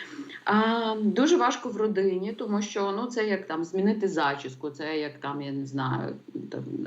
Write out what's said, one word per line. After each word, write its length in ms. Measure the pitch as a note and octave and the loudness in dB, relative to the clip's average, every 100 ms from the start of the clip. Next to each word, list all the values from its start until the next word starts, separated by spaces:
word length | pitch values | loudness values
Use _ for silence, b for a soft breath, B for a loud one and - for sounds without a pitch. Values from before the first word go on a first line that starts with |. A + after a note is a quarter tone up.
| B B B B | B B B B
А, 500 | - G#3 A3+ A#3 A3 A3 | 2 4 4 2 0 2
дуже 360 | G#3 G3 D4+ F4 | 2 4 6 6
важко 320 | B3 C#4 A#3+ | 4 2 -4
в 80 | G3+ | 0
родині, 560 | G#3+ F#3+ G3 F#3 G3+ | 2 4 2 2 -2
тому 300 | A3+ G#3+ G3+ | -4 -2 0
що, 300 | G#3 G#3 G3 G3+ | 0 -2 0 0
ну, 100 | B3 | -2
це 200 | A3 G#3+ | 0 0
як 200 | F#3 - | 0 -2
там 180 | D#3+ | -4
змінити 440 | E3 F#3+ G3+ G#3+ F#3+ | -2 2 4 4 2
зачіску, 640 | D#3+ C#3+ C#3 C3 C3 D3+ | 2 0 0 -6 -8 -8
це 280 | C#3 D#3 D#3 | -6 -4 -2
як 200 | D3 C3 | -4 -6
там, 220 | C#3+ C#3+ | -6 -6
я 100 | C#3 | -4
не 140 | C#3 C3+ | -4 -4
знаю, 480 | C3+ C3 - - - - - - | -2 -2 -2 -4 -8 -10 -10 -8
там, 140 | - - - | -8 -6 -6